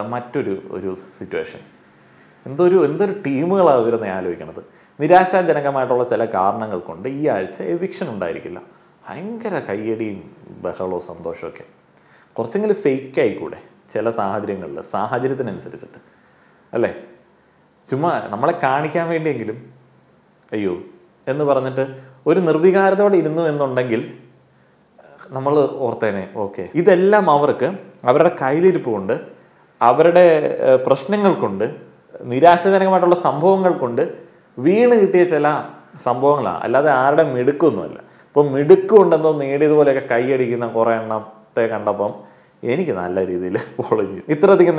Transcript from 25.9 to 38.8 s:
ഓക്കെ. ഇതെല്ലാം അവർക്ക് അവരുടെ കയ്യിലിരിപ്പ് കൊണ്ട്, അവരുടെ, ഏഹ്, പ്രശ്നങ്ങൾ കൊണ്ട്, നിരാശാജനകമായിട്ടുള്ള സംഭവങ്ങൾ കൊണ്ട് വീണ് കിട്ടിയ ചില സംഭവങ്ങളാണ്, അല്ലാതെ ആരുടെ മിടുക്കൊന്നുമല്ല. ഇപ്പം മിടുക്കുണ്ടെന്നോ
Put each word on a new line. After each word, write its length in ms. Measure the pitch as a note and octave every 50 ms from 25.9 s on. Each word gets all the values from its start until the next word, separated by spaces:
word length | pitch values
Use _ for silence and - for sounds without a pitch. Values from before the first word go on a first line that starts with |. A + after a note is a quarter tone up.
| A#2 A2+ A2+ G#2+ G2 G2 F#2+ - - A#2 G2+
ഓക്കെ. 180 | G2 - - F2+ F2 - D#3
ഇതെല്ലാം 440 | E3+ G3+ F#3 F3 F#3+ G3 G#3+ G#3+ F#3+ D#3+ D3
അവർക്ക് 320 | C#3+ D3 C#3 A#2+ - B2 D#3+ G3 F#3+ - - - _ - B2
അവരുടെ 220 | B2+ D3 - - B2 -
കയ്യിലിരിപ്പ് 480 | D3 C3 C#3+ E3 F3 F#3+ E3+ D#3 - B2+ A2
കൊണ്ട്, 200 | G2+ F#2+ F#2+ B2+ D#3+ - - - - - _ _ _ _ _ _ _ - A#2+
അവരുടെ, 360 | - C#3+ D#3+ E3+ E3+ F3 F3+ E3+ D#3+ D3+ D3+ - - - A#2+
ഏഹ്, 120 | C3 C3 B2+ B2+
പ്രശ്നങ്ങൾ 460 | - C3+ C3+ - - G3+ G#3 G3+ F#3+ D#3 - B2
കൊണ്ട്, 220 | G#2 G2 F#2+ G#2+ C3+ D#3 - - - - _ _ _ - - - B2
നിരാശാജനകമായിട്ടുള്ള 840 | A#2+ C3 D#3+ E3+ F3 F3 - G3 G3 F#3+ F#3+ F#3+ F#3+ F3+ F3+ F3 E3+ E3+ -
സംഭവങ്ങൾ 440 | D3 C3 C#3+ D#3+ F#3+ G3 F#3+ F#3+ F3 D#3+ D3 C#3
കൊണ്ട് 180 | A#2+ A#2 B2 D#3+ F3 - - - - - _ _ _ _ A#2+ B2
വീണ് 300 | D#3+ F#3+ A3 B3 B3 A#3+ A3
കിട്ടിയ 200 | G3 F#3+ - F3+ E3+ F3 E3
ചില 120 | D3 D3 D3 D3+ C3 A#2 - - - - _ - D3+ -
സംഭവങ്ങളാണ്, 520 | B2+ A#2+ A#2 C3+ C#3+ D3 C#3+ A#2 F#2+ E2+ - -
അല്ലാതെ 240 | G#2+ A#2+ C3+ D3 D#3 C#3 B2+ C3
ആരുടെ 200 | C#3 D3 D#3 D#3+ D3 B2+
മിടുക്കൊന്നുമല്ല. 640 | B2 B2 C3+ C#3+ D3 E3+ D3+ A2 F#2+ D#2+ D2 - - - - - - _ _
ഇപ്പം 200 | - D3 D3 C#3+ C3
മിടുക്കുണ്ടെന്നോ 760 | C#3 D3 D3+ F#3+ F#3